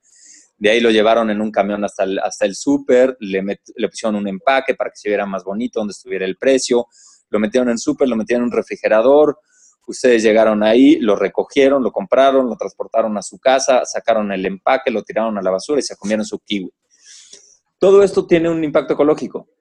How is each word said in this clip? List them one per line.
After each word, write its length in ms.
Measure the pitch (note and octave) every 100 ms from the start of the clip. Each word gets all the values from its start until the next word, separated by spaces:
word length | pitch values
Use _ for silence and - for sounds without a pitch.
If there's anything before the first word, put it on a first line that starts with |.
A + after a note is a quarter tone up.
| _ _ - - _ _
De 100 | G#2
ahí 100 | A#2
lo 120 | A#2
llevaron 400 | A2 G#2+ A2+ A2+
en 100 | G#2
un 80 | G#2+
camión 340 | G#2+ G2+ G#2
hasta 200 | G2+ -
el, 160 | F#2+ F#2+
hasta 260 | G#2 - G#2
el 80 |
súper, 640 | F#2+ - C#3+ C#3 B2+ B2+ B2+
le 220 | G2+ F#2+
met-, 320 | G2 G2 - -
le 140 | G2+
pusieron 260 | - A2+ G#2
un 120 | G2+
empaque 480 | F#2+ A2+ C3+ - -
para 160 | -
que 60 | -
se 120 | G#2
viera 160 | G2+ G2+
más 180 | F#2+
bonito, 360 | F#2 G2+ B2 A#2
donde 140 | G#2
estuviera 320 | F#2 F#2 F#2+ F#2+
el 120 | F#2
precio, 480 | C3 C3+ - A#2+ - _ _ _ _
lo 80 | G#2+
metieron 300 | G#2+ B2+ B2
en 100 | A2+
súper, 280 | - C#3+ C3
lo 80 | A2+
metieron 280 | G#2+ B2
en 80 | A#2+
un 40 | A2
refrigerador, 840 | - G2+ G#2 G#2+ A#2+ D3 D3+ C3+ _ _ _ _ -
ustedes 340 | A2 B2+ A#2
llegaron 400 | A2 G#2+ A2 G#2+
ahí, 360 | G#2+ A#2 C#3 E3
lo 160 | A2+ G2+
recogieron, 640 | G2 - F#2+ - C3+ C#3
lo 100 | A2+
compraron, 560 | G#2+ G2 B2 C3+ C3+ B2+
lo 100 | A2
transportaron 600 | G2 - - A2+ A2 G#2
a 60 |
su 160 | F2+ G2
casa, 460 | C3 C3 C3+ B2+ -
sacaron 460 | G2+ - A2+ G#2
el 140 | F#2+ F#2+
empaque, 460 | F#2+ - C3 -
lo 100 | A2
tiraron 380 | G2 G2+ A2+ G#2
a 20 |
la 80 | F#2
basura 300 | F#2 - D3
y 40 |
se 120 | - G2
comieron 300 | G2+ A2 G#2
su 120 | G2+
kiwi. 340 | - G#2 F2 - _ _ _ - _ - _ _ _ _
Todo 240 | F#3 G3
esto 240 | G3 G3 F3+
tiene 220 | E3+ E3
un 140 | E3
impacto 300 | D#3 D#3 C3+
ecológico. 560 | D3 D3 D3+ A2+ - - _